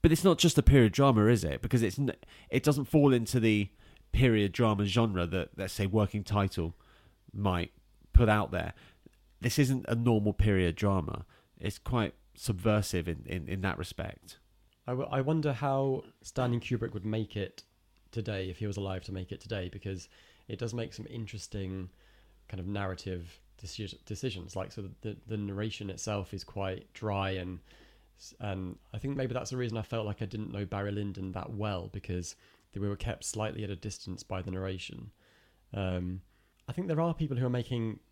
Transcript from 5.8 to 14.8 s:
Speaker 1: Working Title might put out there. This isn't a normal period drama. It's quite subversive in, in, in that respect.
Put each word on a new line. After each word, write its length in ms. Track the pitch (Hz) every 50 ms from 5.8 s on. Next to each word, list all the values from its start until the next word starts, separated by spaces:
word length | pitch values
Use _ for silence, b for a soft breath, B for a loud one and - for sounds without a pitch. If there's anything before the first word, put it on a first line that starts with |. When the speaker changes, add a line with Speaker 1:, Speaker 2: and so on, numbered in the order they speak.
| 101
Speaker 1:
Working 380 | 95 95 110 104 98 - 104 98
Title 520 | - 104 104 98 95 - - 82 82 - b b b b b b b b b b - -
might 380 | 101 101 98 90 87 85 - _ - _ _ _ _ - _ -
put 160 | 139 123 107
out 220 | 107 107 101 -
there. 220 | - 90 82 - - b b b b b b b _ _ _ _ _ _
This 180 | - 120 - -
isn't 260 | 143 127 135 127 -
a 80 | - 113
normal 380 | 117 117 120 117 107 104 107 98
period 420 | - 107 110 101 95 92 85 80
drama. 500 | - - 101 98 95 76 - - - - b b b b b b _
It's 180 | - 101 - -
quite 340 | _ - 127 120 107 - - _ _ _ _
subversive 720 | - - - 104 90 87 110 104 107 101 - - 90 80 87
in, 140 | 82 67 -
in, 220 | - - 92 73 -
in 120 | 87 95
that 160 | 92 98 71
respect. 600 | - 87 - - - 80 - - - _ - - _ _ _ _ _ _ _ _ _